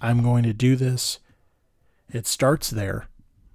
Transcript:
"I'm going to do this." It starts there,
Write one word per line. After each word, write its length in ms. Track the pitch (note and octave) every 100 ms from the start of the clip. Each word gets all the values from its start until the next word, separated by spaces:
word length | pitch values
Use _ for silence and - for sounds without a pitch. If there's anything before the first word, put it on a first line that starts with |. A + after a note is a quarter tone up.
"I'm 220 | A#2 A#2+
going 200 | A#2+ A#2+
to 100 | A#2
do 220 | G#2+ B2 C3
this." 440 | B2+ B2 - - _ _ _ _ _ _ _ _ _
It 160 | A#2+ -
starts 440 | - C3+ D#3+ -
there, 380 | A2 G2 G#2+ - - _ _ _